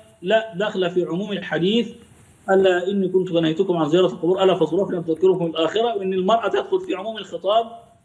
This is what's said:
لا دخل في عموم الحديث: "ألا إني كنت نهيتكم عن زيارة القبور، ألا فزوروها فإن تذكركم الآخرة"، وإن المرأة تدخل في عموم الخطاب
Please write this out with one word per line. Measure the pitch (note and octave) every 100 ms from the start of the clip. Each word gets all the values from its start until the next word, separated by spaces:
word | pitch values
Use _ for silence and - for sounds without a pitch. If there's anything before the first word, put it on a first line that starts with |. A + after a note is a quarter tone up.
| - _
لا | F3+ A3 A3 E3+
دخل | G#3 F#3+ F3
في | F3
عموم | D#3+ E3+ G#3+
الحديث: | F#3+ - D#3 F3+ A3+ - - - - - _ -
"ألا | F#3+ F#3+ F3 F3+
إني | G3+ F#3
كنت | F#3 F3+
نهيتكم | E3 D#3+ D#3+ F#3+ E3+
عن | D3+
زيارة | F3 F#3
القبور، | - E3 F#3+
ألا | F#3+
فزوروها | E3+ D#3 E3+ G3
فإن | F3+
تذكركم | D#3+ D#3+ F#3+ E3+ E3
الآخرة"، | D#3+ E3 G#3 A#3 G3+
وإن | F#3+
المرأة | F#3+ F#3 A#3 G#3
تدخل | - - F#4
في | -
عموم | F#3 G#3+ G#3+
الخطاب | F#3+ E3+ F#3 A3+ A3+ - - _